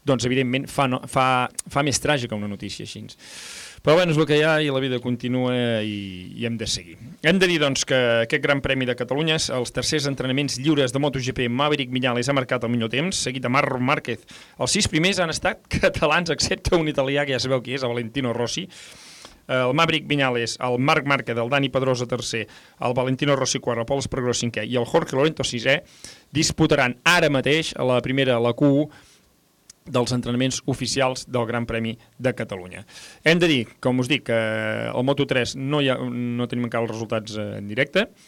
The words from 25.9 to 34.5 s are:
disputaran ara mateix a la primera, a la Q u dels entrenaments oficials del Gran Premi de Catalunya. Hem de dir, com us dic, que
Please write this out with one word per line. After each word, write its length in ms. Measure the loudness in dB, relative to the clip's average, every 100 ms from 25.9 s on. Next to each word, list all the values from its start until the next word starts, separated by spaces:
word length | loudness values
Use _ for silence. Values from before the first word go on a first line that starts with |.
| -18 -20 -20 _
disputaran 600 | -2 0 2 4 4 2 2
ara 260 | 4 6 4
mateix 440 | 4 2 2 0
a 100 | -2
la 140 | 2 2 2
primera, 320 | 2 2 4
a 60 |
la 100 | 2
Q 160 | 4 4
u 160 | 4 2 -6 -20 _ _ _ _ _ -20 _
dels 320 | -4 0 0
entrenaments 460 | 0 -2 0 0 -2 -4
oficials 560 | -4 -2 0 0 0 -4
del 180 | -2 -2
Gran 160 | -2 -2
Premi 300 | -4 -4 -8 -14 -4
de 100 | -4 -2
Catalunya. 480 | -6 -8 -10 -14 -16 -20 -20 0 4
Hem 160 | 4
de 80 | 4
dir, 100 | 2 0 -4
com 160 | 0 0
us 100 | 0
dic, 200 | -2 0
que 100 | 0 0